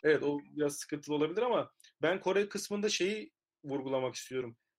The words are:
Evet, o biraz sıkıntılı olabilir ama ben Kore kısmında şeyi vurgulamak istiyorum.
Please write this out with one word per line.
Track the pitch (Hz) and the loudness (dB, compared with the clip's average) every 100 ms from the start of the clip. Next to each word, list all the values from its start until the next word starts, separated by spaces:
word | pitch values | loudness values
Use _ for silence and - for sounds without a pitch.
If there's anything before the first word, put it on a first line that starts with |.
Evet, | 151 147 | 4 4
o | 143 143 147 143 | 4 -2 -4 -2
biraz | 147 143 | 0 -2
sıkıntılı | - 147 147 | -6 -6 -2
olabilir | 147 156 185 | 0 0 2
ama | 247 190 123 _ - - | 2 2 0 _ -20 -2
ben | 156 185 | 0 2
Kore | 185 190 208 | 2 2 0
kısmında | 196 - 208 208 | -4 -4 -2 0
şeyi | - 180 214 214 _ _ _ | 2 0 -2 -8 _ _ _
vurgulamak | 143 139 131 131 127 | -6 -4 -2 0 -2
istiyorum. | 123 - 131 120 113 _ | -6 -6 -6 -6 -10 _